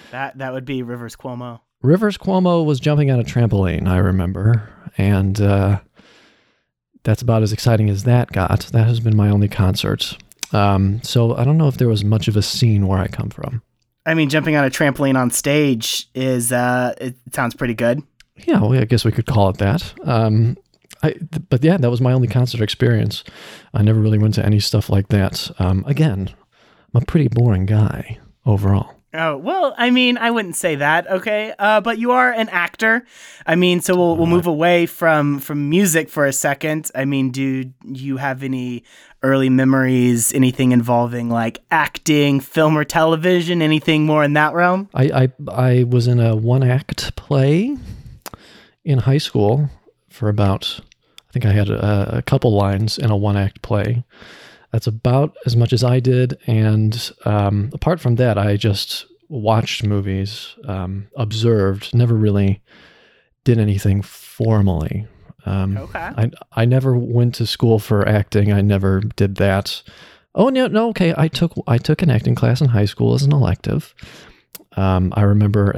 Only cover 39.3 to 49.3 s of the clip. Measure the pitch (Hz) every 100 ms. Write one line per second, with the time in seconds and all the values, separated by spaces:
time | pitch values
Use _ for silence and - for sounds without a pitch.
39.3 | 135 131 127 131 135 127 127 123 117 113
40.3 | 143 127 127 127 123 117 120 120 120 117
41.3 | 117 113 - _ 160 143 - - 147 143
42.3 | 139 - 160 156 151 147 165 160 160 180
43.3 | 180 170 175 156 156 165 156 151 151 143
44.3 | 147 151 160 175 185 196 135 139 135 127
45.3 | - 143 117 127 123 120 123 117 120 117
46.3 | 107 113 131 127 131 - - - - -
47.3 | 143 135 160 240 269 - - - - -
48.3 | - - - _ _ 165 135 - 147 -